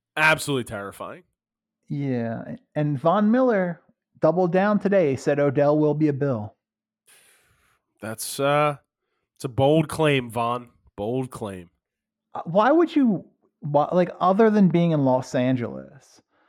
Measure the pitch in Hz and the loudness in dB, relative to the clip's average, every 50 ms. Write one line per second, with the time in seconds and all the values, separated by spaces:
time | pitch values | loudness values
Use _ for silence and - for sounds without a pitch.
0 | _ _ _ 151 156 156 160 147 - 147 143 127 117 - 117 101 98 98 98 - | _ _ _ 0 2 2 2 0 -2 -4 -4 -4 -6 -6 -10 -10 -10 -12 -12 -14
1 | 98 87 123 175 - _ _ _ _ _ _ _ _ _ _ _ _ - 151 143 | -14 -16 -16 -18 -20 _ _ _ _ _ _ _ _ _ _ _ _ -10 -8 -6
2 | 143 135 127 120 117 113 113 120 - - - - _ _ _ 151 151 147 147 127 | -6 -4 -4 -4 -4 -6 -8 -10 -12 -14 -16 -18 _ _ _ -4 -2 -2 -4 -2
3 | - 165 175 214 208 214 226 254 262 254 226 196 185 175 165 - _ _ _ _ | 0 0 2 2 2 2 2 2 2 2 0 0 -2 -2 -6 -8 _ _ _ _
4 | _ _ _ _ - 156 165 180 185 175 165 185 190 208 208 196 - 196 202 196 | _ _ _ _ 0 2 2 2 0 0 2 2 2 2 0 0 0 2 2 2
5 | 170 143 131 - - 156 143 143 143 143 131 143 143 147 151 151 151 151 147 151 | 2 2 0 0 -2 -2 0 2 2 2 2 2 2 2 2 2 2 0 0 0
6 | 156 151 139 127 143 139 127 110 104 107 - _ _ _ _ _ _ _ _ _ | 0 0 0 -2 -2 -2 -2 -4 -6 -10 -14 _ _ _ _ _ _ _ _ _
7 | _ _ _ _ _ _ _ _ _ _ _ _ _ _ _ _ _ _ _ _ | _ _ _ _ _ _ _ _ _ _ _ _ _ _ _ _ _ _ _ _
8 | - 107 110 - - - - - 139 139 143 147 151 147 143 - _ _ _ _ | -14 -14 -12 -12 -12 -10 -6 -2 0 0 2 2 0 0 -2 -6 _ _ _ _
9 | _ _ _ _ _ _ _ _ - 135 113 117 135 139 151 160 156 147 - - | _ _ _ _ _ _ _ _ -12 -8 -2 0 2 4 4 4 2 0 -2 0
10 | 160 151 139 131 123 117 107 120 117 117 120 123 120 - _ _ _ _ _ - | 2 2 2 0 -2 -4 -4 -4 -4 -2 -4 -6 -8 -12 _ _ _ _ _ -8
11 | 101 110 123 131 131 123 - - 117 101 95 92 87 85 _ _ _ _ _ _ | -6 -4 -4 -4 -6 -8 -10 -10 -10 -10 -10 -12 -16 -18 _ _ _ _ _ _
12 | _ _ _ _ _ _ - - - 175 160 196 214 254 302 339 349 330 - 302 | _ _ _ _ _ _ -14 -12 -10 -2 0 2 2 4 4 4 2 2 2 2
13 | 269 233 196 156 - - _ _ _ _ _ _ - 147 147 143 147 - - 180 | 2 2 2 0 -4 -10 _ _ _ _ _ _ -8 -2 0 0 0 2 2 0
14 | 180 175 - - 175 180 190 202 226 220 208 214 196 175 151 170 170 170 160 147 | 0 0 -2 0 0 2 4 4 4 4 6 4 4 4 4 4 2 2 2 2
15 | 135 135 131 127 127 - - 131 123 127 131 120 117 104 65 65 67 67 - 135 | 2 2 2 0 0 -2 -2 -2 0 0 0 -2 -2 -6 -8 -10 -14 -16 -20 -20
16 | _ _ _ _ _ _ _ _ _ | _ _ _ _ _ _ _ _ _